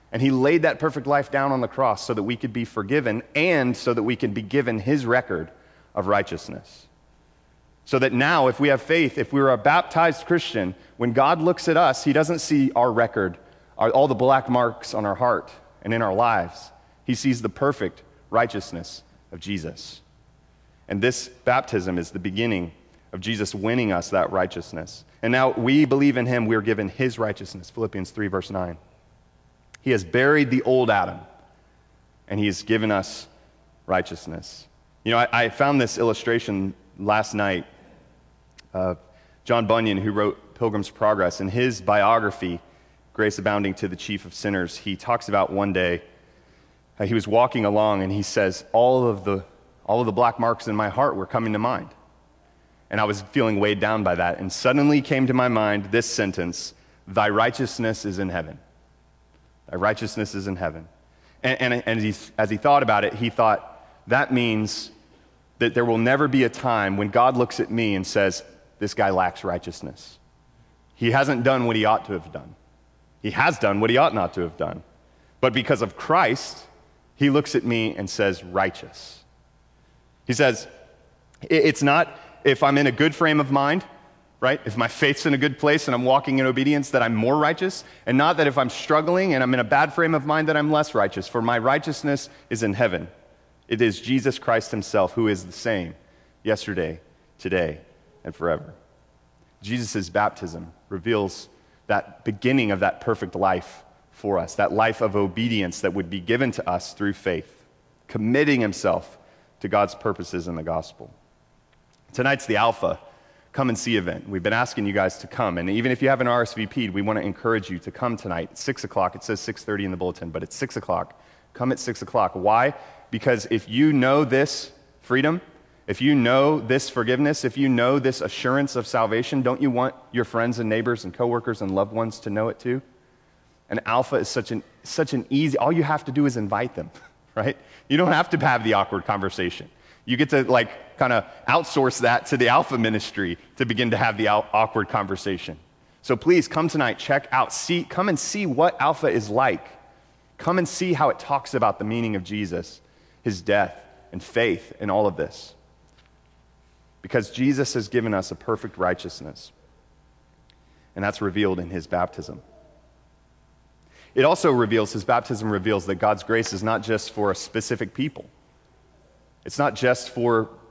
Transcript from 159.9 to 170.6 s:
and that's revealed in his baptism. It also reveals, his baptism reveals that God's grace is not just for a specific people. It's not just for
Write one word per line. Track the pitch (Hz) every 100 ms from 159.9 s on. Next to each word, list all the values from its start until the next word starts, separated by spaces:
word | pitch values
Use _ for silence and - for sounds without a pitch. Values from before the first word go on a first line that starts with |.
| _ _ _ _ _ _ _ _ _ _ -
and |
that's | 101 -
revealed | 101 98 101 90
in | 87
his | 92 -
baptism. | 87 90 - - - - - _ _ _ _ _ _ _ _ _ _ _ _ _ _ -
It | 123
also | 143 185 170
reveals, | 127 110 110 104
his | 107
baptism | 92 120 - 107 110
reveals | 101 104 101 90
that | 92
God's | 107 101
grace | - 113 113
is | 95
not | 110 113
just | 107 107 -
for | - 104
a | 92
specific | - 113 - 123 101
people. | - 147 - - _ _ _ _ _ _ _ _ _ _ _ -
It's | -
not | 143
just | 107 123 123 -
for | 123 120 113 110 -